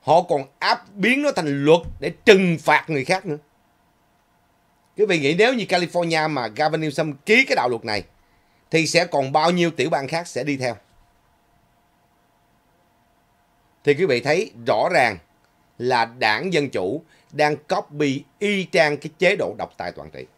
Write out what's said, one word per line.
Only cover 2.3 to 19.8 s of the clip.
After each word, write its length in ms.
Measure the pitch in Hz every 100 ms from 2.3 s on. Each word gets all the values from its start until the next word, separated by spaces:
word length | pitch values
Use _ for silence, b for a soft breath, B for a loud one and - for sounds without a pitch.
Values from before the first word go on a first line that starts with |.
| 196 185 165
phạt 260 | - 151 -
người 160 | 147
khác 220 | 123 185 196
nữa. 120 | 151 _ _ _ _ _ _ _ _ _ _ _ _ _ _ _ -
Quý 100 | 202
vị 120 | 170
nghĩ 160 | 139 175
nếu 160 | 226
như 100 | 262
California 680 | 185 180 170 175 170 160 156
mà 180 | 143 113
Gavin 320 | 107 151 160
Newsom 340 | 156 143 160 139 -
ký 180 | 226
cái 120 | 269 254
đạo 120 | 123
luật 160 | 117
này 200 | 113 107 - _ _ _ _ _ _
thì 160 | 165 156
sẽ 200 | 165 175
còn 260 | 147 135
bao 180 | 151 165
nhiêu 200 | 180 170
tiểu 200 | 160 131
bang 180 | 160 139
khác 180 | 165 175
sẽ 180 | -
đi 120 | 147 135
theo? 200 | 127 107 _ _ _ _ _ _ _ _ _ _ _ _ _ _ _ _ _ _ _ _ _ _ _ _ _ _ _ _ _ _
Thì 100 | 143
quý 100 | 143
vị 160 | 180 123
thấy 300 | 127 165 220 120 117
rõ 220 | 110 147
ràng 260 | 175 120 92 _ _ _ _ _ _
là 260 | 127 123
đảng 480 | 113 123 113 107 175
Dân 180 | 165 139
Chủ 320 | 110 92 143 b b b
đang 240 | 143 147 147
copy 680 | _ 185 - 147 147 135 - _
y 280 | 208 202 180
chang 240 | 180 151 147
cái 140 | 165 _
chế 180 | 180 196
độ 180 | 92 107
độc 160 | 87
tài 160 | _